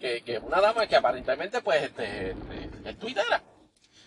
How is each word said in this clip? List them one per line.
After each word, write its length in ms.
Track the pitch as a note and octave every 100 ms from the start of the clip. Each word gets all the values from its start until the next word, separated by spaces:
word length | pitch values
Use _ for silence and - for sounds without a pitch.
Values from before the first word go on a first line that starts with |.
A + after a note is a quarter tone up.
que, 200 | - A#2
que 140 | - -
es 80 |
una 160 | B2 F3
dama 260 | G#3 A3+ G#3
que 120 | D#3
aparentemente, 640 | B2 B2 B2+ C3+ F#3 A#3+
pues, 220 | G#3+ D#3
este, 480 | C3+ - G#2+ G#2 F#2+
este, 580 | F2+ - G2 - - G#2+
es 100 | -
tuitera. 420 | A3+ C4 A#4 - - _ _ _ _ _